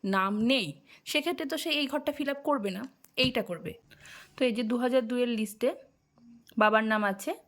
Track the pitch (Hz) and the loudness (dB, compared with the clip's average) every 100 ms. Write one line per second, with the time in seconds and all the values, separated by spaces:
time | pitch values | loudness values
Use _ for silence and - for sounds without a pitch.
0 | 196 196 190 208 226 262 175 - _ - | 2 2 2 0 2 2 0 -8 _ -20
1 | - 302 294 311 302 320 339 294 285 294 | -4 -2 0 -4 -4 -4 -2 -2 0 -2
2 | 294 294 285 277 302 277 202 185 254 _ | -2 -4 -4 -4 0 0 0 -6 -10 _
3 | - - 156 247 - 170 170 - _ - | -14 0 2 2 -4 -8 -8 -12 _ -20
4 | - - - - 254 220 226 240 247 262 | -20 -20 -20 0 0 2 0 0 2 2
5 | 226 247 240 226 214 - 247 370 - _ | 0 -2 0 0 -2 0 -2 -2 -14 _
6 | _ _ - - _ - 214 220 220 214 | _ _ -20 -20 _ 2 6 6 4 2
7 | 208 196 - 415 | 0 -2 -4 -8